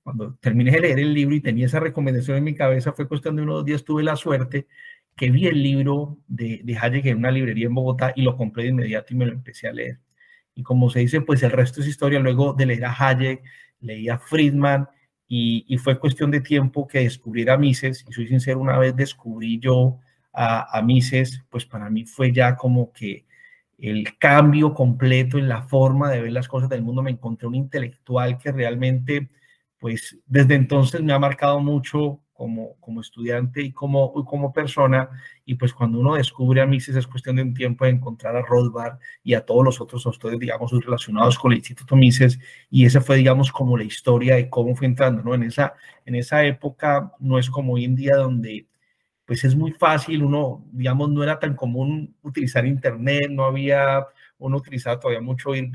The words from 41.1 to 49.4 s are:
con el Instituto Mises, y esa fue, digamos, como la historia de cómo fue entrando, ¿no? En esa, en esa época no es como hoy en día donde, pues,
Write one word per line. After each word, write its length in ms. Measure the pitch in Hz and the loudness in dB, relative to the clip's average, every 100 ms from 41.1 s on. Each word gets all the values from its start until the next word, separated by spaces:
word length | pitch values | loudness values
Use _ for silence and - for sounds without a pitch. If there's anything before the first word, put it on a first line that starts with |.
| 107 120 127 | 0 2 2
con 140 | 123 | 2
el 80 | 117 | 0
Instituto 360 | - - - 135 | -2 -18 2 6
Mises, 440 | 127 127 127 123 - - _ | 6 6 4 2 -10 -20 _
y 140 | 131 123 | 6 6
esa 140 | 131 | 6
fue, 180 | 131 135 | 4 4
digamos, 340 | 131 131 131 | 6 4 2
como 260 | - 127 120 | 0 0 0
la 60 | |
historia 540 | 107 - 127 120 127 127 | -2 -4 2 2 4 2
de 120 | 123 | 2
cómo 260 | 123 120 123 | -2 -2 0
fue 120 | 131 | 0
entrando, 340 | 127 131 110 | 2 2 0
¿no? 140 | 113 127 | -2 -2
En 80 | |
esa, 320 | 113 143 139 - - _ | -2 -2 -4 -4 -20 _
en 120 | - 120 | -8 -6
esa 280 | 123 151 | -2 2
época 680 | 143 131 143 - 147 143 190 - | 2 0 -8 -4 0 0 -2 -8
no 180 | 135 131 | 0 0
es 100 | 127 | 0
como 260 | 143 131 | -4 -2
hoy 120 | 123 123 | -2 0
en 100 | 127 | -2
día 200 | 139 139 | 2 2
donde, 500 | 131 123 110 107 _ _ _ _ _ _ - | 2 -2 -4 -10 _ _ _ _ _ _ -8
pues, 180 | 120 | 0